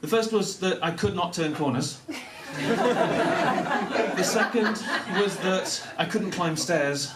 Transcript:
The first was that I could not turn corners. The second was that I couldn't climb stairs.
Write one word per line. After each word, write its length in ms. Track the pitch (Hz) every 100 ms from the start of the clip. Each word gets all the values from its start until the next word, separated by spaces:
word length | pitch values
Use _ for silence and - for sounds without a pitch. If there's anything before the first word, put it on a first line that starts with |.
The 80 | 147
first 240 | 226 220
was 260 | 214 190 -
that 240 | 185 180
I 80 | 165
could 240 | 165 202
not 180 | 185 170
turn 220 | - 156
corners. 460 | 151 147 123 - - - - - - - 277
The 1700 | 277 226 247 302 339 - 339 349 - - - - - - 226 185
second 600 | 180 220 208 240 214 214 - - - 185
was 200 | 202 165
that 440 | 185 185 - - - -
I 80 |
couldn't 280 | 165 214 185
climb 240 | - 170 156
stairs. 560 | - 165 143 143 139